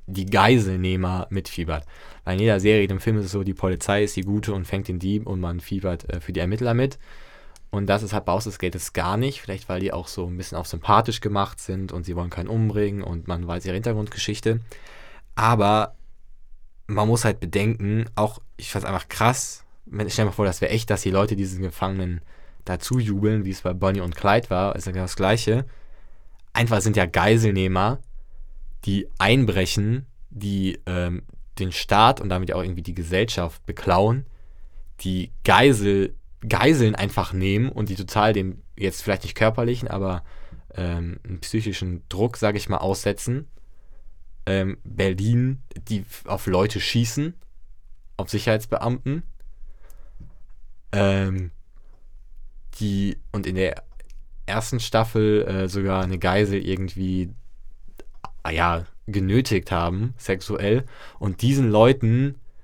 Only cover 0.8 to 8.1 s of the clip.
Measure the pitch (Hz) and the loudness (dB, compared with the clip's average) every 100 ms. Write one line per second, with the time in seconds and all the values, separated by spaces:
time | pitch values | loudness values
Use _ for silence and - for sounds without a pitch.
0.8 | 92 92 90 92 - 98 - - 80 76 | 0 0 0 -2 -4 -6 -6 -6 -4 -4
1.8 | - - - - - 92 110 101 104 107 | -6 -16 -18 -10 -2 2 4 6 6 6
2.8 | 98 95 113 107 95 101 95 92 95 92 | 4 0 0 0 0 -2 -2 -2 -2 0
3.8 | - 101 104 - 95 104 107 98 85 98 | 0 2 2 0 0 0 0 -4 -2 -4
4.8 | 92 90 95 104 113 95 87 87 - 98 | -2 -4 0 0 -2 -4 -2 -4 -4 -4
5.8 | 92 87 - 87 - 87 87 110 120 117 | -2 -4 -4 -6 -4 -2 0 0 2 2
6.8 | 135 - - - - - - - - 101 | 2 -2 -16 -18 -18 -18 -20 -20 -6 -2
7.8 | 101 101 104 | 2 2 2